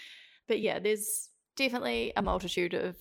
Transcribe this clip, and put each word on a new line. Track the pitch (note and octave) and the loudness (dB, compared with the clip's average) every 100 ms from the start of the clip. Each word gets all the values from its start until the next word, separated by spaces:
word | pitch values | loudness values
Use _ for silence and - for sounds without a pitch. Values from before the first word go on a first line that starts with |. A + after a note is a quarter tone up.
| - - - - - | -18 -18 -20 -10 -2
But | G#3+ | 0
yeah, | G#3+ D#3+ | 2 2
there's | G3+ G#3+ G#3 - - _ _ - | 2 2 0 -4 -6 _ _ 0
definitely | C4+ A#3+ B3 A#3 A#3 | 2 2 0 0 0
a | - | 0
multitude | F#3 F#3 F3+ - F3 | 2 0 0 0 0
of | F3 F3+ F3 | 0 -2 -4